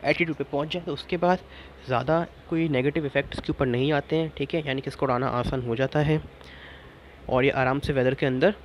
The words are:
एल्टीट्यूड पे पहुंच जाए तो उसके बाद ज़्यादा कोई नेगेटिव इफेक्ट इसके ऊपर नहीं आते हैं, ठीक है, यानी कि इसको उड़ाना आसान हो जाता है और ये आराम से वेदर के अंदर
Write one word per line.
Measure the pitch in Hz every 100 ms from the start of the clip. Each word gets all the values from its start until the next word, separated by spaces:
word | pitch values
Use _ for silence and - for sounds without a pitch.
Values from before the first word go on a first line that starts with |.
एल्टीट्यूड | - 156 170 151
पे |
पहुंच | 143 143 156
जाए | 180 170
तो |
उसके | 143 - 180
बाद | 175 180 - - - - -
ज़्यादा | 120 127 165 170 - -
कोई | 165 165
नेगेटिव | 135 135 147 147
इफेक्ट | 139 135
इसके | - -
ऊपर | 151 135
नहीं | 120 139
आते | 147 - 160
हैं, | 160 -
ठीक | 139
है, | 170 147
यानी | 135
कि | 139
इसको | - 139
उड़ाना | 123 135 120
आसान | 120 131 123
हो | 113
जाता | 131 151
है | 147 156 - - - - - - - - - - -
और | 127
ये | 135
आराम | 135 127 135
से | 139
वेदर | 139 127
के | 135 143
अंदर | 127 165 208